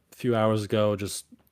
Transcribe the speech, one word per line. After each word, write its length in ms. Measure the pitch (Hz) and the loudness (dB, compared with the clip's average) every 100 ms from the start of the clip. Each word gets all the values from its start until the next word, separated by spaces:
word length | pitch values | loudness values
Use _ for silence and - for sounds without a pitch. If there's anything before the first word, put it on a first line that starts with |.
| _ | _
a 20 | |
few 220 | - 127 117 | -6 -2 2
hours 260 | 110 107 | 2 0
ago, 320 | 104 110 107 | 0 0 2
just, 300 | 104 101 - - - _ | 0 -4 -8 -14 -20 _